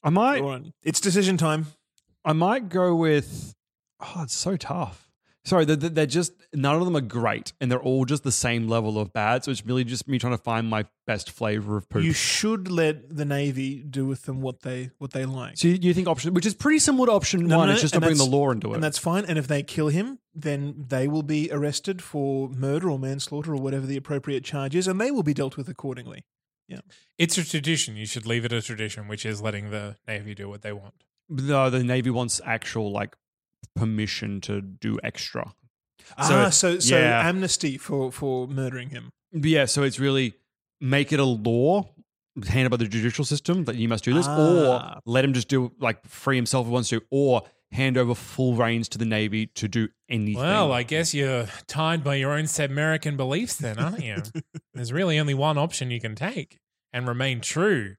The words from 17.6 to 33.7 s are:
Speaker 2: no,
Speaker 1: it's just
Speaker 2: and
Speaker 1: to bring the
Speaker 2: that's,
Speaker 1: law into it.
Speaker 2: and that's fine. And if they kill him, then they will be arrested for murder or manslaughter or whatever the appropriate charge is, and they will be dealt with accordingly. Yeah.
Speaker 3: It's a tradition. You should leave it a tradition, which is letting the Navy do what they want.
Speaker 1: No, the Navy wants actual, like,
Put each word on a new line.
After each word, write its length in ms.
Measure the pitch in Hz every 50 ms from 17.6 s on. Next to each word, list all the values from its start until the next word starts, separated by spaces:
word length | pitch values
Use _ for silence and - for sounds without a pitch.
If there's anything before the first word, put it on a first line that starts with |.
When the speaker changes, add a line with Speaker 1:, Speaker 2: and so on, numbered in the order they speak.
| 160 -
Speaker 2:
no, 60 | -
Speaker 1:
it's 80 | -
just 120 | - 156 -
Speaker 2:
and 100 | 165 160
Speaker 1:
to 40 | 165
bring 100 | 160 147
the 80 | 139
Speaker 2:
that's, 80 | 131 131
Speaker 1:
law 180 | 143 143 135
into 200 | 123 110 - -
it. 20 | -
Speaker 2:
and 80 | - 156
that's 140 | 151 147 -
fine. 260 | - 170 170 190 208
And 140 | 180 165 156
if 80 | 139 127
they 160 | 151 143 135
kill 240 | - - - 156 151
him, 320 | 143 170 208 254 277 247 _ _ _
then 400 | 160 147 156 143 139 143 143 143 147 143 123
they 180 | 139 131 131 143
will 160 | 151 156 151
be 260 | 143 156 151 151 170
arrested 520 | - 147 147 147 143 - - - 190 180 -
for 460 | - - 147 139 139 135 135 135 135
murder 400 | 131 127 131 139 143 143 185 185
or 100 | 147 135
manslaughter 540 | 135 135 135 139 - - 147 147 147 160 151
or 80 | 139
whatever 240 | 131 135 139 135 135
the 100 | 131 139
appropriate 480 | 139 135 - 151 139 135 - 139 131 135
charge 320 | - - 143 139 135 139
is, 100 | 175 185
and 140 | 185 185 190
they 120 | 220 262
will 120 | 294 254 180
be 100 | 147 143
dealt 220 | 139 143 139 -
with 140 | - - -
accordingly. 560 | - - - 139 127 123 120 123 - - - _ _ _ _ _ _ _ _ _
Yeah. 120 | 180 - - _ _ _ _ _ _ -
Speaker 3:
It's 200 | 165 165 - -
a 80 | 165
tradition. 500 | - - 156 135 156 165 151 - - 107
You 100 | 107 110
should 200 | 107 - 123 107
leave 180 | 113 117 120 113
it 80 | 120
a 100 | 120 117
tradition, 460 | 107 - 113 107 110 107 - 110 104 104
which 180 | 107 104 -
is 160 | 110 110 101
letting 280 | 104 113 104 101 104 104
the 260 | 104 107 104 104 101 _ _ -
Navy 260 | 110 101 101 107 104
do 140 | 98 101 101
what 120 | 101 104
they 120 | _ 107 104
want. 320 | 101 98 101 _ _ _ _ _ _ _ _
Speaker 1:
No, 400 | 160 131 131 139 147 139 135 131
the 160 | 123 127 123
Navy 240 | 120 127 127 120 131
wants 320 | 120 120 123 117 - - -
actual, 460 | - 117 113 - - - 113 107 104
like, 240 | 101 104 104 101 - _ _ _ _ _ _ _ _ _ - -